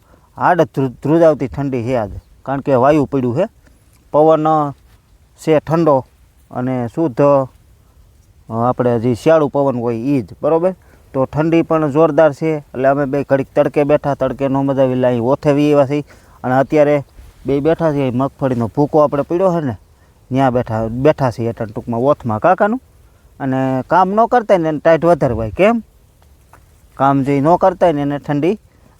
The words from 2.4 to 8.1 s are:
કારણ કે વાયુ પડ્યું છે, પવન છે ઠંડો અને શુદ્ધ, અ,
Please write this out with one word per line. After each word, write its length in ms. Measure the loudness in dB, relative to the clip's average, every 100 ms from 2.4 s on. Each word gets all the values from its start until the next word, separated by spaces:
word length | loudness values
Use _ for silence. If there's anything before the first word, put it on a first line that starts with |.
| -10
કારણ 140 | -6
કે 160 | 0 2
વાયુ 300 | 4 2 0
પડ્યું 300 | -2 -2 -2
છે, 120 | -4 _ _ _ _ _ _
પવન 600 | 2 4 4 2 0 -2 -8 _ _ _ _ _ _ 0
છે 140 | 0
ઠંડો 460 | 0 0 2 2 -2 _ _ _ _
અને 360 | -8 -4 -4 -6
શુદ્ધ, 340 | -4 -4 0
અ, 260 | 2 2 0 -10 _ _ _ _ _